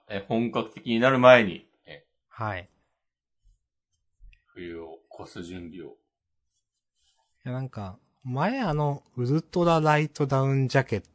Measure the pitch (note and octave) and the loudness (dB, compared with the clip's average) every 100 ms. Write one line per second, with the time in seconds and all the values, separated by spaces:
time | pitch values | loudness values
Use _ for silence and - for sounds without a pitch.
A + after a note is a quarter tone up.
0 | - G2+ - A#2 A#2 A2+ A2 - B2 A2+ | -12 -10 -4 -2 -2 -4 -6 -10 -4 2
1 | B2+ C3 B2+ B2 G#2 E2 _ _ - D2 | 2 8 10 8 6 -4 _ _ -20 -20
2 | _ _ _ - G#2+ F#2 F2 _ _ _ | _ _ _ -10 -8 -10 -14 _ _ _
3 | _ _ _ _ _ _ _ _ _ _ | _ _ _ _ _ _ _ _ _ _
4 | _ _ - - _ - F2 E2 E2 E2 | _ _ -20 -20 _ -16 -14 -12 -14 -18
5 | _ - - - F2 F#2 E2+ F2 D2 - | _ -20 -18 -14 -14 -14 -14 -16 -18 -20
6 | _ _ _ _ _ _ _ _ _ _ | _ _ _ _ _ _ _ _ _ _
7 | _ _ _ _ C3 B2+ C3 - G2 F#2 | _ _ _ _ -10 -10 -10 -10 -12 -14
8 | _ _ B2+ C3 F3 C4+ G#3 D3+ D3 C#3+ | _ _ -8 -4 -2 -2 -4 -2 -2 -4
9 | _ - B2 D3+ - F#3 E3+ E3 D#3 D3+ | _ -6 -2 -2 -2 0 2 4 2 2
10 | D3+ - C#3+ C3+ C3+ C3+ B2+ C#3 B2+ G#2 | 0 -2 0 0 2 0 2 2 2 -4
11 | - | -6